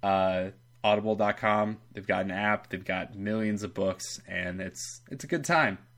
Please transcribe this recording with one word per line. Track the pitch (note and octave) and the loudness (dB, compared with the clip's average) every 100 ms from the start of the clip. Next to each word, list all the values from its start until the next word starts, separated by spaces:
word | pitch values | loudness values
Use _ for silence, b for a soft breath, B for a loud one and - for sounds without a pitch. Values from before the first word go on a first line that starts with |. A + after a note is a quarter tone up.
Uh, | G2+ F#2+ F#2+ F#2 F#2+ - _ - | 4 4 4 2 -2 -8 _ -2
audible | G#2+ G#2 G#2+ | 2 4 2
dot | G#2 G#2 G#2 | 2 2 2
com, | A2 G#2+ G#2+ G#2+ - | 2 4 2 -4 -12
they've | - F#2+ | -14 -2
got | F#2 | 0
an | F#2+ | 0
app, | F#2 G#2 G#2+ - | 0 0 0 -2
they've | F2+ | -10
got | - F#2 F2 | -4 -4 -4
millions | G2+ G2+ A2 G#2+ G#2 | -6 -4 -2 0 -2
of | G#2 | -4
books, | - F#2+ F#2 - - - | -2 -2 -2 -8 -12 -8
and | F2+ F2+ F#2 | -6 -4 -6
it's, | F#2+ - - - - | -8 -10 -14 -14 -14
it's | C#3+ | -12
a | - | -2
good | E3+ | -2
time. | C#3+ E3+ C3 F#2+ - | 2 4 4 0 -12